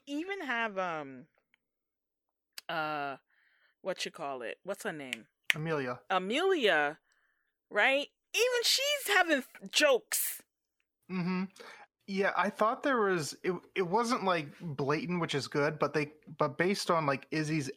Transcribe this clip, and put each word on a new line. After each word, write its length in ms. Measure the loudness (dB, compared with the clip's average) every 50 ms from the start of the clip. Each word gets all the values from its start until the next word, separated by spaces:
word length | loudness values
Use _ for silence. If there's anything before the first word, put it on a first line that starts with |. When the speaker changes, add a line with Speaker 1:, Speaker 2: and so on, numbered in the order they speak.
| -8 -6
Speaker 1:
even 340 | -6 -6 -4 -4 -6 -6
have, 360 | -4 -4 -2 -2 -2 -2 -2 -2
um, 480 | -2 -2 -4 -4 -6 -8 -12 -14 -18 -20 _ _ _ _ _ _ _ _ _ _ _ _ _ _ _ _ _ _ _ _ _ _ _ _ _ -16 -10 -6
uh, 480 | -4 -2 -2 -2 -2 -2 -4 -4 -6 -10 _ _ _ _ _ _ _ _ _ _ _ _
what 240 | -6 -6 -4 -4 -6
you 60 | -8
call 300 | -8 -8 -8 -6 -6 -6
it? 160 | -6 -8 -10 -8 _
What's 200 | -8 -8 -4 -4
her 80 | -6
name? 360 | -6 -6 -6 -8 -8 -8 -10 -16 _ _ _ 0 0
Speaker 2:
Amelia. 460 | 0 0 0 0 0 0 -2 -4 -6 -4 0
Speaker 1:
Amelia, 880 | 0 0 2 2 0 0 2 2 2 4 4 4 4 4 2 0 -2 -6 _ _ _ _ _ _ _ _ _ _ _ _ _ _
right? 380 | 0 2 4 4 4 2 -2 -4 _ _ _ _ 0
Even 300 | 0 2 2 2 2 2
she's 520 | 2 2 2 2 0 -2 -2 -2 2 2
having 220 | 4 4 4 2 0
f-, 340 | 0 -4 -14 -18 -16 -4
jokes. 680 | 0 2 4 4 4 2 0 _ -4 -2 -2 -4 -4 -8 -14 _ _ _ _ _ _ _ _ _ _ _ _ -6
Speaker 2:
Mm-hmm. 320 | -4 -2 -2 0 -2 -2 -4 -6 -8 -16 -20 -20 -20 -20 -20 -20 _ _ _ -6
Yeah, 240 | -2 0 0 2 2 2
I 120 | 0 0
thought 340 | 2 2 2 2 2 0 0
there 160 | 2 2 4
was, 360 | 4 2 2 0 -2 -4 -8 -4 -4
it, 100 | -2 -2 -2 -6 -4 _
it 60 | -2 0 2
wasn't, 380 | 2 2 2 2 0 0 2
like, 220 | 2 2 2 0 -4 -10 -12
blatant, 600 | -10 -8 -4 -2 0 2 2 0 0 -2 -2 -2
which 120 | -2 0 -2
is 140 | -2 -2 0
good, 320 | 0 2 2 2 2 0
but 140 | 0 0 2
they, 180 | 0 -2 -2 -6 -14 _ -20 -2 -2
but 200 | 0 0 2 0
based 340 | 2 2 2 0 2 2
on, 140 | 2 4 4
like, 200 | 2 0 0 -2 -4
Izzy's 400 | -2 -2 0 0 0 0 -2 -2 0